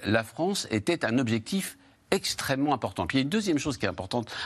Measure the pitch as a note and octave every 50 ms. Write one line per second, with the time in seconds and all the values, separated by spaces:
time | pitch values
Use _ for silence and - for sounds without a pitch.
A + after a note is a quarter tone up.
0 | - G2 G#2+ A2+ A2+ - - - D#3+ F#3+ G3+ - - - A2 G#2+ G#2 - E3+ -
1 | - A2 A2+ C3+ C3 G#2+ A2+ A2 - - G3 G3 - - - - - - - _
2 | _ - F#3+ G3 - - - - - - C3+ C3 C#3+ D3+ C#3 A2+ - G2+ - -
3 | F#2 D#2+ - C3+ C3+ C#3+ F3+ A3 G3+ G3 D#3 C#3 - D3+ B2+ - - F#2+ E2+ -
4 | F#2+ F#2+ - A#2+ A2 - - - -